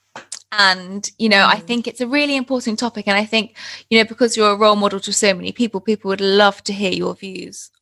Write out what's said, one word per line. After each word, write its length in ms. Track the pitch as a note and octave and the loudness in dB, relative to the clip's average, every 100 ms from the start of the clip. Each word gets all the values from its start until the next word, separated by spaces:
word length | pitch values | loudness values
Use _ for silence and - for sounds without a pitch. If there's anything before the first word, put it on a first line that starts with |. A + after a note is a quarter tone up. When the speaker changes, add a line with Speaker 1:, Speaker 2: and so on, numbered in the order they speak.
| _ - - - _ | _ -20 -18 -20 _
Speaker 1:
And, 580 | G#3+ G3 F#3 F3+ G3+ - - | 0 2 2 -4 -12 -12 -2
you 100 | A3 | 2
know, 180 | G3+ F#3+ | 4 4
I 100 | G#3 | 2
Speaker 2:
Mm. 60 | - | -2
Speaker 1:
think 200 | A#3+ A#3 | -6 -6
it's 120 | - | -6
a 60 | A#3+ | -2
really 280 | C#4+ D4 C#4 | 0 0 -2
important 440 | B3+ B3+ A#3 A3 | -2 -4 -4 -4
topic. 280 | A#3+ G#3+ G#3 | -4 -4 -2
And 100 | G3 | -2
I 80 | G#3+ | 0
think, 300 | A3+ G3+ - - - - | -2 -4 -8 -18 -18 0
you 80 | A3+ | 2
know, 80 | A3 | 2
because 320 | A3+ A#3 G#3+ | 2 0 2
you're 140 | G#3+ | 2
a 40 | G3+ | 4
role 200 | G#3+ G#3 | 4 4
model 240 | G3+ G3 | 2 -2
to 100 | G3+ | -6
so 220 | G3 G#3 | 0 0
many 180 | F#3 F3+ | 0 -4
people, 300 | - A#3 G3 | -4 -4 -2
people 280 | - G#3+ G3 | -4 -4 -2
would 120 | F#3+ | -2
love 420 | G3 G3 G3+ G3 - | 2 4 4 2 -6
to 80 | |
hear 180 | G3 G3 | -4 -4
your 220 | F3+ F3+ F3+ | -2 -6 -8
views 560 | G3 F#3 F3+ G3 - _ | -12 -14 -14 -16 -20 _